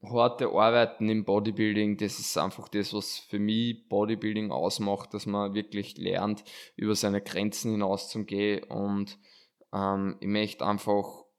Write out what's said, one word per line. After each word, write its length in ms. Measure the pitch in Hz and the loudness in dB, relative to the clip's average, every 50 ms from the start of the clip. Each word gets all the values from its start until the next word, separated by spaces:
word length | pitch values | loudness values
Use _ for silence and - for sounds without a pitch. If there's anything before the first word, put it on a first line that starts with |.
| - | -10
harte 460 | 101 117 120 120 127 123 - 131 113 | -2 4 4 4 4 4 2 -2 0
Arbeiten 600 | - 95 107 113 117 120 117 113 - - 110 107 | 4 6 6 6 8 6 4 4 2 -2 0 2
im 160 | 110 110 101 | 2 2 2
Bodybuilding, 720 | 98 98 104 104 113 107 98 107 107 104 104 107 104 104 | 2 2 2 2 0 0 2 2 2 4 2 2 2 2
das 220 | 98 104 101 - - | 0 0 -2 -2 -4
ist 180 | 104 - - | -6 -2 0
einfach 300 | - 76 95 95 - 113 - | 0 0 0 -2 -6 -14 -6
das, 240 | - 104 101 - - | -2 -2 -2 -2 -4
was 260 | 104 98 - - - | -6 -6 -6 -10 -10
für 200 | - - - 104 | -10 -6 -4 -2
mich 500 | 101 104 110 110 117 120 113 113 - _ | 0 2 2 2 2 0 -2 -4 -8 _
Bodybuilding 640 | - 101 104 107 113 101 - 110 107 107 107 104 | 0 0 2 2 0 -2 -2 -2 -2 -2 -2 -2
ausmacht, 640 | 71 64 85 - - - 110 101 101 98 - - - | -2 0 0 0 0 0 0 0 0 -2 -4 -8 -10
dass 120 | 104 - | -8 -6
man 280 | 107 101 101 101 101 98 | -2 -2 0 -2 0 -2
wirklich 420 | 104 101 - - 101 101 - - | -4 -4 -4 -6 -6 -6 -6 -10
lernt, 460 | - 90 92 92 92 92 104 107 104 - - - - - - _ | -6 -4 -2 -2 0 0 0 -2 -4 -6 -18 -18 -18 -18 -18 _
über 220 | - - 107 107 | -4 0 0 0
seine 240 | 104 - 104 101 101 | 2 2 2 0 0
Grenzen 500 | 101 - - 90 101 107 101 - - 120 | -2 -2 -4 -2 -2 -2 -2 -4 -2 -2
hinaus 380 | 110 104 104 95 98 98 - - | 0 0 2 2 0 0 -2 -6
zu 160 | - 113 104 | -6 -8 -6
gehen 400 | - 101 101 101 104 104 98 - | -4 0 0 2 2 2 0 -2
und, 540 | - - - 101 101 101 101 101 101 - - _ - - - _ _ _ _ - _ - | -6 -6 -4 -2 -2 0 -2 -2 -4 -8 -20 _ -20 -20 -20 _ _ _ _ -20 _ -4
ähm, 440 | 95 98 98 98 98 98 98 - - | -2 0 0 0 0 -2 -2 -4 -4
ich 80 | - | -4
möchte 400 | 98 101 107 107 104 - - 67 | -2 0 0 0 0 -2 -4 -2
einfach 560 | - 101 101 - - 104 101 98 101 - - - _ _ | 0 0 -2 2 2 2 2 2 -2 -8 -16 -20 _ _